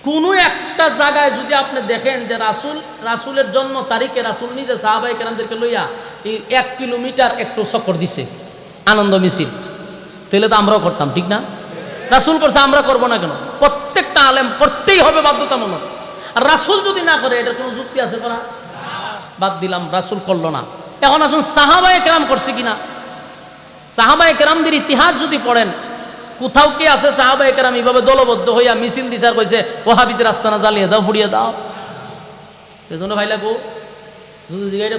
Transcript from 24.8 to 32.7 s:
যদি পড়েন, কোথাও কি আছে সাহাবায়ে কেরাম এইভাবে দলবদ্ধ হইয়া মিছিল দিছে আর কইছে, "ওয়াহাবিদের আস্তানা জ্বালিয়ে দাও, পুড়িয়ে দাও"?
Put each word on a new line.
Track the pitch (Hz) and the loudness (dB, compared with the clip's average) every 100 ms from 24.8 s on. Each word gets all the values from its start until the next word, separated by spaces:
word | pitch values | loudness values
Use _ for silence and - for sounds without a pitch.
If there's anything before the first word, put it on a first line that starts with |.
| - 262 339 269 | 0 2 2 2
যদি | 294 285 | -2 -2
পড়েন, | 240 233 208 160 - - - - - - | 2 2 2 -4 -12 -14 -14 -16 -18 -8
কোথাও | 262 277 302 285 | 0 4 4 4
কি | 311 | 2
আছে | 269 294 | 4 2
সাহাবায়ে | 262 254 269 269 | 4 2 4 2
কেরাম | 262 254 | 4 0
এইভাবে | 240 240 247 | 2 2 4
দলবদ্ধ | 254 262 247 233 226 | 4 4 4 2 2
হইয়া | 226 247 | 2 2
মিছিল | 220 233 262 254 | 2 -2 -4 -6
দিছে | 233 240 | 0 2
আর | |
কইছে, | 233 208 226 185 - 226 | 2 2 0 0 -4 2
"ওয়াহাবিদের | 226 247 220 226 | 4 4 2 0
আস্তানা | 208 220 208 | 0 -2 2
জ্বালিয়ে | 214 208 185 | 2 2 2
দাও, | 214 | 2
পুড়িয়ে | 190 214 208 | 2 0 0
দাও"? | 214 226 226 - - - - - - - - - - - | 0 0 -4 -12 -14 -14 -16 -16 -18 -20 -20 -20 -20 -20